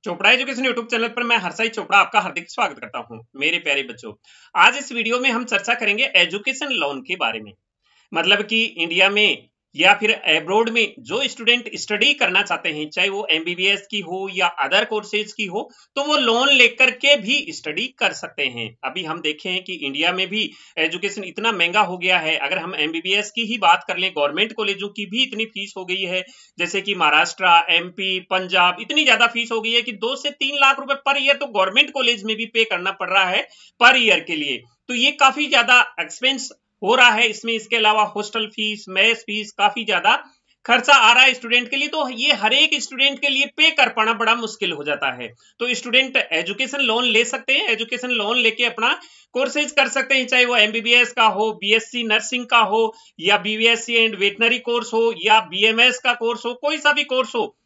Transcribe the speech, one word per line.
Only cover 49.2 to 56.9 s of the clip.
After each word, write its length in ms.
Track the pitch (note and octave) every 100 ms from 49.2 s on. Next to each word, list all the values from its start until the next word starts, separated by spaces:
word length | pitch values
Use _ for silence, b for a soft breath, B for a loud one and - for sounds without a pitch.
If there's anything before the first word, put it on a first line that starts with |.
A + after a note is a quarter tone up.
| B
कोर्सेज 380 | B3 C4+ D4 D4
कर 160 | - C4
सकते 260 | C4+ C4 C4+
हैं, 120 | B3+
चाहे 180 | B3+ B3
वो 120 | A#3+
एमबीबीएस 560 | G#3+ A3 A3 A#3+ A#3+
का 120 | B3 A3
हो, 240 | F#3+ A3 G#3
बीएससी 480 | G3 A3 A3 A#3+ A3+
नर्सिंग 400 | G#3+ G#3+ B3 A#3+
का 120 | A#3+ G#3
हो 300 | A3 A3 B B -
या 160 | E3+ G3+
बीवीएससी 560 | F#3 G#3+ A3+ A#3 A#3 A#3
and 200 | A3+ G3
वेटनरी 400 | G3+ G3 A#3 A#3+
कोर्स 320 | - A#3+ A3
हो 200 | A3+ A#3 F#3+
या 200 | F#3+ G#3+ F3
बीएमएस 520 | F#3 G#3+ A3+ B3 B3
का 140 | B3+ A#3+
कोर्स 300 | A#3 A3+ A#3
हो, 80 | B3
कोई 220 | D4 D#4
सा 160 | D4